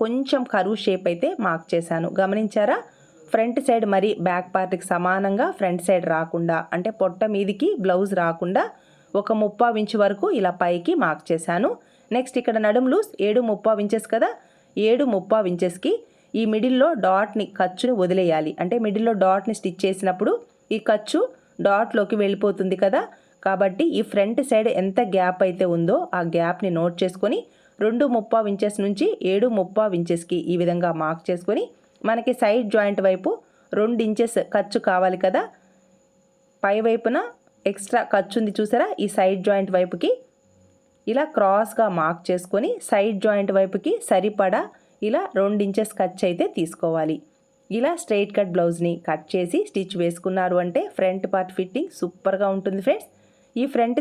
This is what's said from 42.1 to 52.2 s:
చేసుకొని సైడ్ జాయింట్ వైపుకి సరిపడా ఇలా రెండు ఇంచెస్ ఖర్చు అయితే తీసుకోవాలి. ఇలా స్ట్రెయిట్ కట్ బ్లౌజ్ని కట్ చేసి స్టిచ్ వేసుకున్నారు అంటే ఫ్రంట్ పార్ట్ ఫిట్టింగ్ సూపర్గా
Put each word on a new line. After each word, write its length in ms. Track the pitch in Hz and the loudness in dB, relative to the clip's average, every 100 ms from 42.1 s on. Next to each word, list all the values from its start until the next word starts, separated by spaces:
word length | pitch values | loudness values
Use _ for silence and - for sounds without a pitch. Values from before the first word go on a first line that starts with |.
| 170 - | -2 -2
చేసుకొని 420 | 180 180 196 349 480 - | -4 -2 -2 -2 -4 0
సైడ్ 300 | 208 214 196 214 | 2 2 0 0
జాయింట్ 280 | 202 202 196 | 2 2 2
వైపుకి 360 | 190 190 311 440 - | 2 0 -2 -4 2
సరిపడా 520 | 190 208 208 190 226 415 - _ _ 214 | 2 2 2 2 2 -2 -10 _ _ -2
ఇలా 140 | 294 381 196 | -2 0 0
రెండు 240 | 196 208 202 | 0 2 0
ఇంచెస్ 260 | 196 214 - | 0 -2 -2
ఖర్చు 240 | 185 185 185 | -2 0 -2
అయితే 180 | 175 349 - | 0 -2 -2
తీసుకోవాలి. 600 | 165 - 165 160 156 151 - _ _ _ _ | -4 -2 -2 0 -2 -4 -8 _ _ _ _
ఇలా 240 | 214 285 330 | -2 -2 -2
స్ట్రెయిట్ 320 | - 208 202 208 | -2 -2 0 0
కట్ 120 | 190 175 | 0 0
బ్లౌజ్ని 360 | 170 170 170 170 - | 0 0 -2 -2 -4
కట్ 180 | 156 - 185 | -6 -4 -4
చేసి 260 | 175 320 427 | -2 -2 -2
స్టిచ్ 260 | 202 180 180 | -6 -6 -2
వేసుకున్నారు 560 | 170 170 190 185 180 180 175 | -2 -2 -4 -2 0 0 0
అంటే 180 | 170 403 - | -2 -4 -2
ఫ్రంట్ 280 | 190 190 190 | -2 -2 -2
పార్ట్ 220 | 190 180 - | -2 -2 -6
ఫిట్టింగ్ 340 | 185 262 381 - | -6 -6 -6 -6
సూపర్గా 500 | 175 - | -8 -2